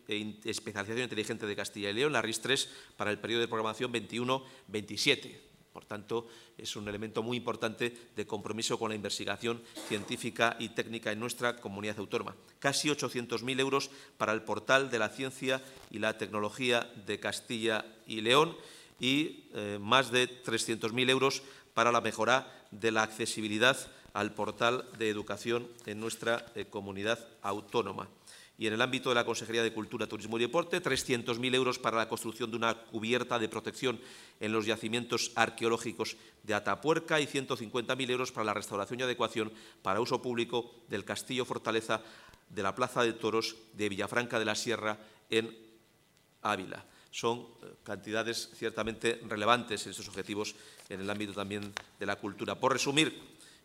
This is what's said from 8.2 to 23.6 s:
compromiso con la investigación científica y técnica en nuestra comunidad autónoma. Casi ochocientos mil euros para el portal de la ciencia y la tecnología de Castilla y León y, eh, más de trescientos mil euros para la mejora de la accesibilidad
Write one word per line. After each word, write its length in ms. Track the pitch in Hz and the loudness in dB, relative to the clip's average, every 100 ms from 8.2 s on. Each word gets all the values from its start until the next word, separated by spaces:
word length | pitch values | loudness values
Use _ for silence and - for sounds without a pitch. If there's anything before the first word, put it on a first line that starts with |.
| 104 | -4
compromiso 500 | 107 104 107 110 117 | -4 -4 -4 -2 0
con 120 | 110 | 0
la 60 | 107 | -2
investigación 680 | 101 - 98 98 117 117 117 - - | -4 -4 -4 -2 -2 -2 -6 -12 -4
científica 680 | 107 98 120 120 - 117 - | -4 -4 -4 -4 2 2 2
y 100 | 113 | -4
técnica 420 | - 107 113 113 | -4 -4 -2 -4
en 80 | 107 | -2
nuestra 360 | 120 - 120 120 | -4 0 -2 -2
comunidad 400 | 107 98 104 104 | -6 -4 -4 -4
autónoma. 380 | 95 113 104 - - - | -2 -2 -4 -10 -20 -2
Casi 320 | 139 135 151 | 0 2 2
ochocientos 500 | 143 127 123 120 117 | 0 0 -4 -2 -4
mil 180 | 120 131 | -2 0
euros 300 | 135 139 139 - - - | 2 2 0 -10 -18 -2
para 160 | 107 | 0
el 100 | 110 | 2
portal 480 | 110 104 107 135 135 | 0 -4 4 4 6
de 80 | 113 | 2
la 100 | 107 | 0
ciencia 540 | 117 131 - 131 131 131 - - | 0 -8 -4 -2 -2 -4 -18 -12
y 80 | 107 | -2
la 220 | 107 110 | -2 0
tecnología 760 | 101 107 104 - 123 117 - - 98 | -4 -2 -2 -2 2 2 2 -10 -6
de 120 | 104 | -4
Castilla 680 | 107 - - 117 110 110 - - - | -2 -4 -6 -2 2 0 -2 -12 -8
y 160 | 110 | -2
León 340 | 110 135 165 - - - - - | 6 8 8 2 -16 -20 -20 -2
y, 460 | 127 139 156 - - 120 | 2 2 0 -4 -12 -6
eh, 240 | 104 104 | -4 -4
más 300 | 101 131 123 | 4 4 6
de 160 | 123 123 | 4 4
trescientos 640 | 123 - 113 - 110 113 | 0 -2 0 0 -2 -2
mil 160 | 120 127 | 2 4
euros 320 | 131 135 135 - - - | 6 4 2 -8 -20 -6
para 180 | - 117 | 4 6
la 100 | 120 | 6
mejora 640 | 113 104 110 131 131 - - | 2 2 4 4 2 -16 -18
de 220 | 104 113 | -2 2
la 100 | 110 | 4
accesibilidad 760 | 107 - 113 - 107 107 | 2 0 -4 -2 -2 6